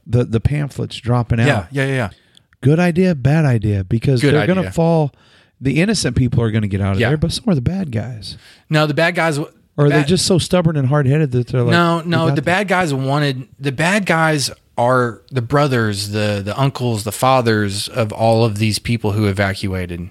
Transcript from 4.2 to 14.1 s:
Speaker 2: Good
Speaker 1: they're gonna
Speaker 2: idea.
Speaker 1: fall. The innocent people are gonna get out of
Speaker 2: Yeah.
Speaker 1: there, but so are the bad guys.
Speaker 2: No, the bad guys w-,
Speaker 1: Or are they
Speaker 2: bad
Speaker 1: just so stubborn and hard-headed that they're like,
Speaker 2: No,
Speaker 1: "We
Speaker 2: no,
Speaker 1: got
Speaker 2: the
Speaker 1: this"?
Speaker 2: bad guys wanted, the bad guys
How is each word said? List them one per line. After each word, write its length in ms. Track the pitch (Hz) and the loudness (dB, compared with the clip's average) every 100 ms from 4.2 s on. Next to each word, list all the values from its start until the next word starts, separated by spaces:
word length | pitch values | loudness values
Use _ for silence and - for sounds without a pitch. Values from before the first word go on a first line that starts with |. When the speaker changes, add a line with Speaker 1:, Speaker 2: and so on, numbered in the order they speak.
Speaker 2:
Good 140 | 143 - | 4 2
Speaker 1:
they're 120 | - | 2
gonna 140 | 185 | 0
Speaker 2:
idea. 100 | 95 | -2
Speaker 1:
fall. 400 | 165 165 165 143 _ _ _ _ _ | 0 2 2 0 _ _ _ _ _
The 220 | 131 147 | -2 0
innocent 340 | 196 208 147 120 | 0 0 0 0
people 260 | 123 120 | 0 2
are 80 | 117 | 0
gonna 160 | 110 104 | 0 0
get 120 | 95 | 0
out 140 | 98 | 0
of 60 | 98 | 2
Speaker 2:
Yeah. 100 | 110 | 0
Speaker 1:
there, 80 | 151 | 0
but 140 | 165 | -2
so 100 | - 233 | -2 0
are 80 | 151 | 0
the 60 | |
bad 300 | 123 190 170 | 0 -4 -4
guys. 460 | 113 107 113 98 - - - _ | -6 -6 -12 -16 -18 -20 -20 _
Speaker 2:
No, 160 | 156 151 | 0 0
the 80 | |
bad 220 | 143 165 175 | 0 0 0
guys 220 | 165 143 | -2 -2
w-, 160 | 135 _ _ - | -6 _ _ 0
Speaker 1:
Or 100 | 147 | 2
are 40 | |
they 60 | 147 | 4
Speaker 2:
bad 60 | 143 | 2
Speaker 1:
just 200 | 185 - | 0 2
so 100 | 180 | 0
stubborn 400 | - 180 170 151 | 2 0 2 0
and 100 | 127 | 0
hard-headed 440 | 147 131 147 147 | 2 2 2 2
that 160 | 123 120 | -2 -2
they're 160 | 131 | 0
like, 80 | 120 | 2
Speaker 2:
No, 300 | 175 170 170 165 | 2 2 0 0
Speaker 1:
"We 40 | |
Speaker 2:
no, 60 | 165 165 | 0 2
Speaker 1:
got 80 | 147 | 0
Speaker 2:
the 60 | |
Speaker 1:
this"? 40 | 135 | 0
Speaker 2:
bad 220 | 185 196 | -2 0
guys 260 | 185 175 | 0 0
wanted, 540 | 135 135 143 143 127 135 - | -2 -2 0 -2 -4 -10 -8
the 120 | 139 | -6
bad 340 | 123 160 214 | -2 0 0
guys 460 | 180 | 0